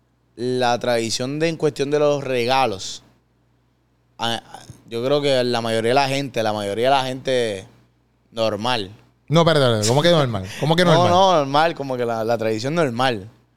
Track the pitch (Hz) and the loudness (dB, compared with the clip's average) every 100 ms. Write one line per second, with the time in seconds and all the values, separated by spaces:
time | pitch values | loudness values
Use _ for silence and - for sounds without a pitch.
0 | _ _ _ - 123 127 123 120 120 117 | _ _ _ -8 -4 0 0 0 0 0
1 | 113 - 127 147 165 160 151 127 139 147 | -2 -4 -6 -4 -4 -2 -4 -2 -2 2
2 | 147 143 135 127 117 131 123 98 - - | 2 0 -2 -2 0 2 0 -2 -10 -14
3 | - _ _ _ _ _ _ _ _ _ | -18 _ _ _ _ _ _ _ _ _
4 | _ - 117 117 - - - - - 117 | _ -8 -6 -6 -10 -20 -20 -20 -10 -6
5 | 127 147 143 131 123 120 117 113 110 135 | 0 0 2 0 0 -2 -2 0 2 2
6 | 135 139 139 120 110 107 101 104 123 139 | 2 -2 -4 -2 -2 -2 -4 0 2 2
7 | 131 131 131 127 117 95 110 _ _ _ | 0 -6 -2 0 0 -4 -12 _ _ _
8 | _ _ _ 113 110 101 117 123 95 107 | _ _ _ -4 -2 -2 -2 -2 -4 -12
9 | _ _ _ 156 165 151 131 110 107 135 | _ _ _ 2 4 4 2 2 2 2
10 | 165 165 131 104 95 - 156 165 180 165 | 4 2 2 -2 -8 -6 0 2 4 4
11 | 180 175 190 170 139 143 165 160 139 127 | 4 4 4 4 2 2 2 0 -6 -4
12 | 117 113 110 117 110 110 131 170 147 117 | -2 -2 -2 0 0 -2 -2 -2 -2 0
13 | 131 110 107 - _ | 0 -2 -8 -20 _